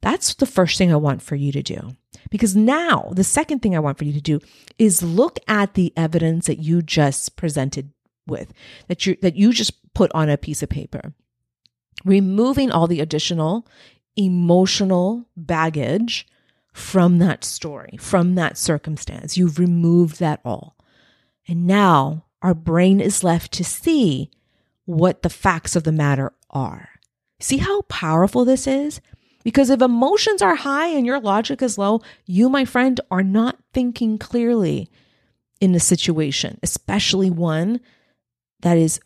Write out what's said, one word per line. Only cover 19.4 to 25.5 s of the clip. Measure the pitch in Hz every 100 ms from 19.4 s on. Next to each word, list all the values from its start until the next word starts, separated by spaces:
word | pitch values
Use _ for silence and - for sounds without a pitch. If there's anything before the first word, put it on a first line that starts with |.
| 175 151
removed | 180 170 165 175 165 -
that | 160 -
all. | 120 - - _ _ _ _ _ _ _ -
And | 170
now | 175 202 196 147 139 160 - _
our | 180
brain | 165 165 165 190 196
is | - -
left | 180 165 -
to | -
see | 175 - 339 311 196 131 151 _ _ _ _ _
what | - 160 180 -
the | 165
facts | - 190